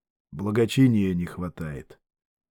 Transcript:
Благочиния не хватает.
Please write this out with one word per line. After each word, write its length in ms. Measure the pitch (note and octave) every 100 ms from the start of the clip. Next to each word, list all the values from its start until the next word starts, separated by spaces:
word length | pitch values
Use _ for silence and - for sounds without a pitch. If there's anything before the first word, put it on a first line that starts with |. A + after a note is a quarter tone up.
| _ _ _
Благочиния 800 | - G2+ G#2+ A2+ - C3 A2 F#2+
не 120 | F2 E2+
хватает. 760 | - F2+ - D#2 C#2 - - _ _ _ _ _